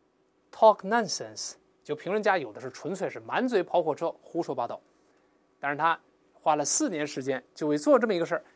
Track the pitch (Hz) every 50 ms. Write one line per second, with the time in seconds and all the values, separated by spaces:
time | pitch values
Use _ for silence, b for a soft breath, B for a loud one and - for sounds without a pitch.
0 | _ _ _ _ _ _ _ _ _ _ - - 226 220 202 - 190 190 226 240
1 | 214 151 - - 123 110 107 - - - - _ _ _ _ _ _ - 147 147
2 | - 170 202 214 202 208 190 175 135 107 104 120 - - - - - 151 190 185
3 | 185 135 - 117 113 113 131 190 247 254 233 185 175 - - 175 160 156 135 -
4 | 170 165 - - - - - 165 160 - 135 123 117 120 110 - _ _ _ b
5 | b b b b b b b b b _ _ - 143 143 147 139 160 165 160 -
6 | _ _ _ _ _ _ _ _ - 160 151 151 147 - - 156 311 247 175 147
7 | 151 147 - 147 127 135 131 127 - _ - - 156 151 147 147 - 294 285 226
8 | 240 220 190 170 170 156 170 - - b b